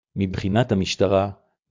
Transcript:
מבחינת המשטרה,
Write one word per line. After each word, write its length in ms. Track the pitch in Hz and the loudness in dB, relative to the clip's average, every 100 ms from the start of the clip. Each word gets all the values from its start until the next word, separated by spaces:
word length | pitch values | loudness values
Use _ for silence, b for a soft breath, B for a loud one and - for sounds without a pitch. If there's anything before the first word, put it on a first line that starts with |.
| _ - | _ -4
מבחינת 560 | 98 92 98 104 120 | -4 -2 -2 0 2
המשטרה, 600 | 98 95 - 95 98 101 101 _ _ _ | 0 -2 0 2 2 0 -6 _ _ _